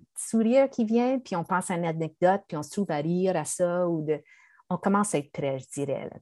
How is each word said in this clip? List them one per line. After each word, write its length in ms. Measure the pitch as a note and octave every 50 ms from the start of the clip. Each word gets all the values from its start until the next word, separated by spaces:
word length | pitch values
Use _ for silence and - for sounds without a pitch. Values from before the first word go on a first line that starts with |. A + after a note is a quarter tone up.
| - _ _
sourire 540 | - - - - A3+ A3+ A3+ B3 C4+ C4+ C4+
qui 160 | - - A3+
vient, 320 | G#3+ A3+ A#3 A#3+ B3+ C4+
puis 180 | B3+ B3+ - F#3+
on 80 | E3+ D#3+
pense 280 | - F#3 F3+ F3+ -
à 20 | F#3
une 120 | E3+ F3
anecdote, 560 | E3 D#3+ D#3+ D#3+ D#3 - _ F3 F3+ F#3+ G3 -
puis 100 | - F3+
on 40 | D3+
se 80 | D3 -
trouve 220 | - G#3 G3+ F3
à 60 | D#3+
rire 380 | D3 D3 E3 F3 F3+ F#3 F#3 F3+
à 80 | D#3+ D3+
ça, 460 | - - - F3+ F3 F3 F3+ F3+ F3
ou 140 | E3+ D#3+ D3+
de... 180 | D3+ D3+ D3 - _ - _ _ _ _ - _ -
on 80 | F3+
commence 380 | E3+ - - G3 G3+ G3+ - -
à 20 |
être 140 | D3 C#3 -
prêt, 260 | - - D3 C#3 C3+
je 80 | B2+ - - -
dirais, 300 | C#3+ C#3+ C#3 C3+ - -
là. 80 | -
Tu 100 | - -